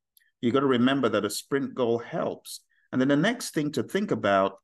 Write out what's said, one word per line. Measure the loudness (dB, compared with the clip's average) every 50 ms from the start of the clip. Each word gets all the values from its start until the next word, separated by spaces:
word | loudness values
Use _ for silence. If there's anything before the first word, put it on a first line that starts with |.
| _ _ _ _ _ _ _ -2
You | -2 2
gotta | 2 2 4
remember | 4 4 4 4 2 2 2 2 2
that | 2 2 0
a | 0
sprint | -4 -6 -6 -4 -4 -4 -4 -4 -4
goal | -2 0 0 0 -2
helps. | -2 -6 -6 -4 -4 -4 -6 -8 _ -18 -18 -18 _ _ _ _ _ -6
And | -2 0
then | 2 2
the | 2
next | 2 2 0 0 -2 -8 -6
thing | -4 -4 -4 -2
to | -2 -4
think | -6 -2 -4 -4 -2 -2
about | -4 -2 2 2 4 4 2 2 -2 -8